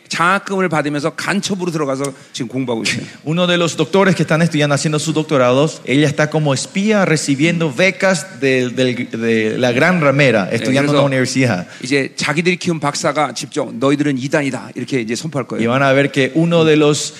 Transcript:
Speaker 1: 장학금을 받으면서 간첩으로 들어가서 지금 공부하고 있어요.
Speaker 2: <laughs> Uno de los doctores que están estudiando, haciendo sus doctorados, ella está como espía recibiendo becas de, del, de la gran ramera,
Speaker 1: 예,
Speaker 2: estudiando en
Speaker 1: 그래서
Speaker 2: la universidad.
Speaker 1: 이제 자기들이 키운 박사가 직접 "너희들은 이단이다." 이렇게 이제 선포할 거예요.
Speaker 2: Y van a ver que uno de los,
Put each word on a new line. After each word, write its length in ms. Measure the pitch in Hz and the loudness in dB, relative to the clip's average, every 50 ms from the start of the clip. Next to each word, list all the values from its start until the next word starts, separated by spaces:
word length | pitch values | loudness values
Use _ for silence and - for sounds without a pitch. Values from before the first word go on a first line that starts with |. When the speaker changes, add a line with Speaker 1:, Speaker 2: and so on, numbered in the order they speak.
| - - | -14 -8
Speaker 1:
장학금을 580 | - - 165 175 190 202 - - 196 190 185 175 | -4 0 2 2 2 0 -2 -4 -2 -2 -2 0
받으면서 420 | 156 151 139 147 147 143 139 - | 0 0 -2 -2 -2 -2 -4 -4
간첩으로 580 | - - - - 180 202 - - 202 185 180 180 | -6 -6 -6 -4 -4 -2 -2 -4 -4 -4 -4 -4
들어가서 340 | 156 165 151 135 135 131 143 139 131 - - - - | -4 -4 -2 -4 -4 -4 -4 -6 -6 -10 -16 -14 -10
지금 140 | - 127 110 | -10 -8 -6
공부하고 340 | 120 131 135 123 117 110 107 | -6 -6 -4 -4 -4 -4 -2
있어요. 220 | - - 123 - - - | -4 -4 -4 -6 -10 -14
Speaker 2:
<laughs> 80 | - - | -12 -6
Uno 220 | 143 160 175 180 | -4 -2 0 0
de 120 | 175 175 175 | 0 2 0
los 200 | 170 160 - - | 0 0 0 -2
doctores 380 | - - - 190 196 185 170 | -2 0 2 4 4 4 2
que 80 | - 156 | 2 0
están 180 | - 165 156 | 0 0 2
estudiando, 320 | 170 165 - 147 147 147 143 | 2 2 2 0 0 0 0
haciendo 240 | 135 - 160 151 151 | 0 0 0 -2 -2
sus 160 | 147 160 147 | -2 -2 -2
doctorados, 680 | 156 156 156 160 131 127 123 127 135 147 156 - - - | -2 0 0 2 4 4 4 4 4 2 0 -2 -6 -4
ella 220 | - 127 143 151 139 | 0 2 2 2 2
está 240 | 143 - 151 147 | 2 0 -2 0
como 240 | - 156 151 147 135 | 0 0 0 0 0
espía 500 | 127 - - - 190 196 214 214 208 185 | -2 -4 -6 -4 -2 0 2 2 2 2
recibiendo 680 | 165 160 147 - - 139 131 147 170 170 170 165 156 | 2 2 0 0 0 0 2 2 0 0 0 -2 -2
becas 680 | 120 165 185 190 185 - 196 190 190 156 - - - 120 | 0 0 0 0 0 2 2 2 2 0 -2 -8 -8 -2
de, 300 | 135 135 131 127 127 123 | 0 2 2 2 0 0
del, 420 | 113 127 131 123 120 123 123 120 | 0 0 0 0 0 -2 -6 -6
de 480 | - 113 113 117 113 110 110 107 110 110 | -6 -4 0 0 2 2 2 0 0 0
la 120 | 123 123 | 0 0
gran 300 | 120 127 151 175 185 175 | 2 2 2 2 2 2
ramera, 480 | 151 139 135 143 147 127 113 107 92 - | 2 2 4 4 4 4 4 2 2 0
Speaker 1:
예, 40 | - | -2
Speaker 2:
estudiando 340 | 117 113 113 127 139 143 143 | -2 -2 0 0 0 2 2
en 60 | 147 139 | 2 2
Speaker 1:
그래서 40 | |
Speaker 2:
la 40 | 143 | 2
universidad. 640 | 139 135 131 127 123 - 131 131 120 101 90 87 - - - - | 2 2 0 -2 0 0 0 2 2 0 -2 -4 -8 -12 -10 -6
Speaker 1:
이제 300 | 123 139 139 131 - - | -2 0 0 0 -2 -6
자기들이 420 | - - - 147 156 170 180 180 - | -6 -4 -2 -2 0 0 0 0 -2
키운 220 | - 180 165 151 | -2 -4 -4 -2
박사가 540 | 131 143 139 - - 156 139 151 147 131 - | -2 -4 -2 -2 -2 -2 0 0 -2 -2 -4
직접 340 | - - 120 - 147 139 117 117 | -8 -10 -8 -6 -6 -6 -6 -4
"너희들은 420 | 117 131 139 147 143 147 147 139 127 | -2 0 2 2 2 0 0 -2 -2
이단이다." 360 | 127 139 160 156 143 135 123 117 113 120 - | -2 -2 -2 0 0 -2 -4 -6 -10 -10 -10
이렇게 260 | - 123 - 139 127 | -10 -8 -4 -4 -4
이제 140 | 113 107 117 | -2 -2 -4
선포할 320 | 110 - 170 143 143 117 - | -6 -6 -6 -6 -6 -6 -6
거예요. 140 | 110 110 | -4 -2
Speaker 2:
Y 60 | 113 117 | 0 0
van 160 | 123 135 139 | 2 2 2
a 80 | 135 135 | 4 4
ver 180 | 139 139 135 | 4 2 2
que 200 | - 143 131 127 131 | 0 0 0 0 2
uno 280 | 160 165 170 170 170 160 | 0 0 2 2 4 4
de 100 | 160 151 151 | 4 4 4
los, 360 | 151 147 151 143 - - - | 4 4 2 0 -2 -8 -12